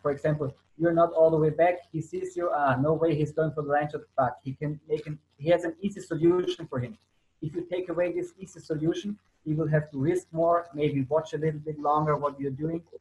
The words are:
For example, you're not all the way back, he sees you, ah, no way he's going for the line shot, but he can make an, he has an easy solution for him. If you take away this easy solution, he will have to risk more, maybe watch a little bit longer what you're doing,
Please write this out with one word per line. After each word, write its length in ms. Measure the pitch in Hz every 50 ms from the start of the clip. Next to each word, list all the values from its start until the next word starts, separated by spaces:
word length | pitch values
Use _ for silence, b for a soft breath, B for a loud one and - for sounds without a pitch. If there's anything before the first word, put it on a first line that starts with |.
For 80 | - 147
example, 460 | 143 135 - 156 151 151 151 131 131 - _ _ _ -
you're 160 | 160 170 170
not 180 | 165 170 170
all 180 | 165 160 160 160
the 80 | 160 156
way 120 | 156 156
back, 260 | 147 - 165 180 180 - - _
he 80 | - 160
sees 340 | 147 - - 185 185 185 - 175
you, 120 | 175 175
ah, 260 | - 147 143 135 127 127
no 120 | 135 151 160
way 200 | 151 165 170 156
he's 200 | 147 151 147 -
going 180 | - 156 156
for 100 | 147 156
the 80 | 147 143
line 200 | 143 147 151 147
shot, 100 | 147 147 - - _ -
but 220 | 131 120 - -
he 120 | - 135 135
can 260 | - 151 147 151 151 - -
make 180 | 151 160 -
an, 140 | 156 151 - _ _ _ -
he 120 | 139 160
has 160 | 175 170 170
an 100 | 170 165 -
easy 180 | 196 202 - 190
solution 640 | - - 170 151 156 170 175 180 180 180 180 - 165
for 140 | - - 131
him. 180 | 123 - 107 - _ _ _ _ _ _ _ _
If 120 | - 156 156
you 140 | 175 - -
take 200 | 175 180 180 -
away 240 | 165 170 180 175 170
this 200 | 180 180 - - -
easy 220 | 190 185 - 165
solution, 580 | - - 160 151 151 160 175 359 262 208 208 - _ _ _ _ _
he 100 | 151 156
will 140 | 151 160 147
have 240 | 156 156 151 -
to 60 | - 135
risk 300 | 135 156 180 185 - -
more, 360 | - 160 165 170 170 170 170 - -
maybe 280 | 147 147 151 143 139 131
watch 300 | 131 135 156 156 - -
a 40 | 147
little 220 | 151 160 151 147
bit 180 | 147 156 151 147
longer 380 | 147 147 147 151 156 156 147
what 240 | 135 143 143 135 135
you're 120 | 139 139
doing, 300 | 135 135 151 160 165 170 - _ - -